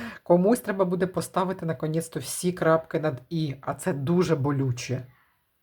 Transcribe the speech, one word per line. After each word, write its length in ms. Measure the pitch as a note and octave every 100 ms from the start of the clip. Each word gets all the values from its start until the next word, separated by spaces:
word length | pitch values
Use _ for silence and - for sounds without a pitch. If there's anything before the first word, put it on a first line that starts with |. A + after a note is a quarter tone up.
| A#3 - -
Комусь 300 | F3 F#3+ A#3+
треба 240 | - G3
буде 220 | F#3 F3+ F#3
поставити, 600 | F3 - F3+ F#3 F#3+ E3
наконець-то, 540 | D#3 D#3 D#3+ E3 D3+
всі 320 | B2 - F3+
крапки 480 | F3+ D#3+ D#3+ - D#3+
над 220 | D3+ B2+ -
"і", 240 | E3 D3+ C3
а 140 | -
це 180 | D3 F#3+
дуже 440 | C#3+ C3+ F3 D#3+ D3
болюче. 720 | C#3+ C#3 C3+ B2 - B2 - _ _ _ _ _